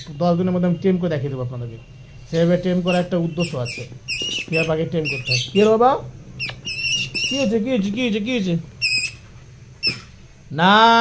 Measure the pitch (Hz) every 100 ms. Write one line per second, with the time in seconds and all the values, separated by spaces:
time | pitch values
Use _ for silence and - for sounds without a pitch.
0 | - 143 175 175 185 180 180 170 190 185
1 | 175 151 139 131 123 127 117 113 - -
2 | - - - 165 170 175 180 180 175 180
3 | 175 180 165 170 165 135 120 - 120 -
4 | - - - - - 160 160 160 165 165
5 | 151 135 - - - 190 208 220 247 285
6 | - - - - - - - - - -
7 | - - - 269 240 226 233 254 196 208
8 | 247 208 208 247 185 170 - - - -
9 | - - - - - - - - - -
10 | - - - - - 139 180 208 226 233